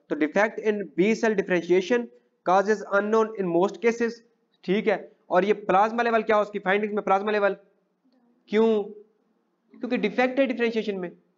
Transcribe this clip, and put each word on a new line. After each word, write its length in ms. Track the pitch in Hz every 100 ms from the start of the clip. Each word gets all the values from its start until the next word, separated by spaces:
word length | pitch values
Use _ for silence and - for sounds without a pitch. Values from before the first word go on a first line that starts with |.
| _
तो 80 | 151
defect 440 | 151 196 220 220
in 200 | 220 208 185 165
B 160 | 202 220
cell 200 | 226 202
differentiation 680 | 180 175 170 180 185 240 233 _ _ _ -
causes 360 | 190 196 208 185
unknown 420 | 196 208 220 220 220
in 180 | 180
most 280 | 170 196 -
cases, 400 | 233 233 233 233 _ _ _ _
ठीक 240 | - 202 196
है। 140 | 180 - _ _
और 140 | 180
ये 80 | 196 208
प्लाज्मा 400 | 202 185 220 233
लेवल 200 | 233 226
क्या 140 | 220 214
हो 60 |
उसकी 160 | 208 202
findings 360 | 185 202 214
में, 80 | 208
प्लाज्मा 260 | 202 196 214
लेवल, 260 | 208 202 196 _ _ _ _ _ _ _ _ _
क्यों? 340 | 208 226 214 202 - - _ _ _ _ _ _
क्योंकि 220 | - 233 247
defect 400 | 196 202 254 254
है 60 | 269
differentiation 500 | 233 233 226 214 196
में, 140 | 175 - _